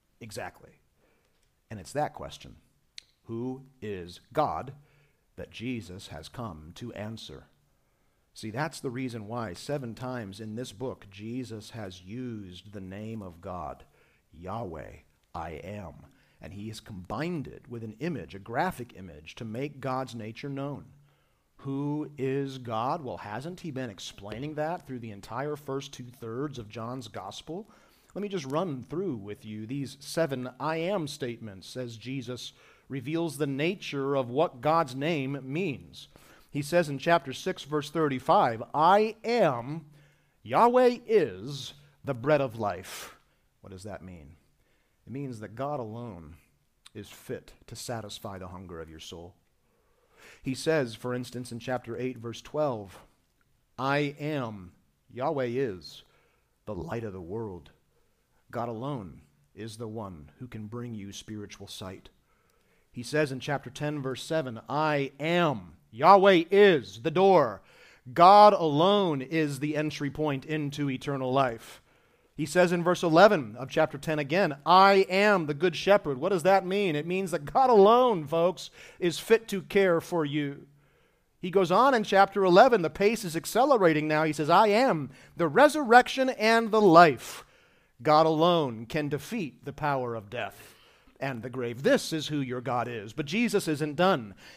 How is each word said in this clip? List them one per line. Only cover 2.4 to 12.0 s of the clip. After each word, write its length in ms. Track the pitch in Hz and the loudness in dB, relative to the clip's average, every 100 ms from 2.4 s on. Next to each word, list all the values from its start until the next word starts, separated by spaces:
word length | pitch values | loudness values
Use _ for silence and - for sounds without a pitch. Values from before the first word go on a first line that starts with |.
| 65 - _ _ _ - - _ | -20 -20 _ _ _ -20 -20 _
who 420 | - 113 127 131 139 _ | -10 -8 -6 -8 -14 _
is 380 | 110 95 87 87 _ | -10 -8 -10 -16 _
God, 400 | - 135 80 110 - _ _ _ _ _ - | -2 -2 -2 -8 -14 _ _ _ _ _ -18
that 140 | - | -16
Jesus 580 | - 117 120 87 92 - | -10 -8 -8 -10 -16 -14
has 200 | 78 80 | -16 -14
come 440 | - 113 78 78 - | -12 -12 -12 -16 -16
to 160 | 120 | -14
answer. 500 | - 107 110 - 67 - _ _ _ _ _ _ _ _ | -10 -12 -12 -14 -18 -20 _ _ _ _ _ _ _ _
See, 180 | - 110 | -14 -10
that's 300 | 107 151 - | -6 -6 -8
the 100 | 139 | -8
reason 360 | 120 131 113 104 | -6 -8 -8 -10
why 260 | 120 110 | -8 -8
seven 420 | 90 - 143 120 | -10 -8 -8 -8
times 460 | 110 127 127 98 98 | -10 -10 -8 -10 -12
in 140 | 110 | -10
this 180 | 107 127 | -10 -10
book 340 | 101 127 92 101 | -10 -10 -10 -16
Jesus 600 | 98 107 127 120 110 - | -16 -10 -10 -10 -12 -14
has 300 | 117 98 90 | -14 -14 -14